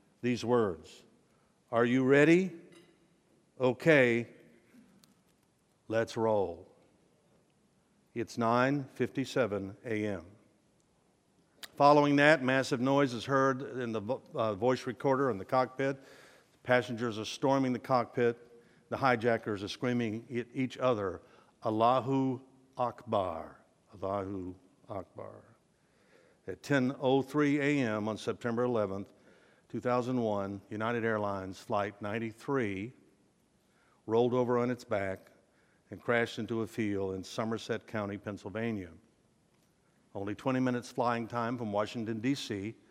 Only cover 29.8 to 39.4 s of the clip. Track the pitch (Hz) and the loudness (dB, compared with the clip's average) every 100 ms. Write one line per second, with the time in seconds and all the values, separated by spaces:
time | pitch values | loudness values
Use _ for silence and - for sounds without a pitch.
29.8 | 123 123 120 131 113 104 98 98 - 104 | -2 0 0 -2 0 -2 -4 -8 -10 -6
30.8 | 110 120 113 110 104 98 95 92 - 110 | -4 -2 0 -2 -2 -4 -8 -12 -4 -2
31.8 | 101 104 104 110 113 110 - 139 110 95 | -2 -6 -6 -6 -6 -10 -4 -2 -2 -4
32.8 | 107 - _ _ _ _ _ _ _ _ | -10 -14 _ _ _ _ _ _ _ _
33.8 | _ _ - 110 123 123 120 123 120 123 | _ _ -2 2 4 2 2 0 0 -4
34.8 | - 107 98 95 - _ _ _ _ _ | -4 -4 -4 -8 -12 _ _ _ _ _
35.8 | _ 95 - 120 113 - 107 113 110 - | _ -14 -2 0 0 -4 -6 -4 -6 -4
36.8 | 107 101 95 95 85 - 113 113 - 110 | -4 -2 -4 -6 -8 -6 -4 -4 -6 -8
37.8 | - 110 101 101 107 98 104 98 117 107 | -6 -6 -6 -8 -10 -10 -10 -6 -4 -6
38.8 | 87 85 _ _ _ _ | -8 -16 _ _ _ _